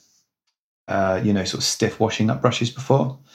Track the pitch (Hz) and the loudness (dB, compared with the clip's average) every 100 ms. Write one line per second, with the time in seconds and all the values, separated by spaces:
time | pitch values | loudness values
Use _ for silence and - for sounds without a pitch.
0 | _ _ _ _ _ _ _ _ - 98 | _ _ _ _ _ _ _ _ -4 0
1 | 95 92 101 101 90 - - - 110 - | 0 2 2 2 0 -4 -4 0 -2 0
2 | 110 - 110 - 120 - 120 - - 139 | -2 0 0 2 0 0 -4 -4 0 2
3 | - - _ | 0 -6 _